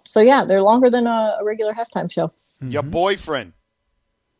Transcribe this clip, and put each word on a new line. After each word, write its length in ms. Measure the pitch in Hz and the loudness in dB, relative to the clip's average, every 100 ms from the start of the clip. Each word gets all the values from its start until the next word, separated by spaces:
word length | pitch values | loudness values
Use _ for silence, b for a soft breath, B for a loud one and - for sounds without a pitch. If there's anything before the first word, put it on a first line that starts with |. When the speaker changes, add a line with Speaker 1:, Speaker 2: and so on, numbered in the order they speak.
Speaker 1:
So, 180 | - 214 | -2 4
yeah, 240 | 226 269 180 | 6 6 4
they're 160 | 196 | 2
longer 280 | 196 233 254 | 4 4 4
than 180 | 240 233 | 2 0
a, 300 | 226 220 - | -2 -2 -4
a 20 | |
regular 300 | 208 220 214 | -6 -4 -6
halftime 380 | 220 233 185 170 | -6 -8 -8 -6
show. 200 | - 160 - _ - | -4 -6 -8 _ -16
Speaker 2:
Your 200 | 131 139 | -8 -6
Speaker 3:
Mm-hmm. 80 | 139 | -4
Speaker 2:
boyfriend. 640 | 160 185 202 - 143 92 _ _ _ _ _ _ _ _ _ | -2 -2 -2 -6 -8 -8 _ _ _ _ _ _ _ _ _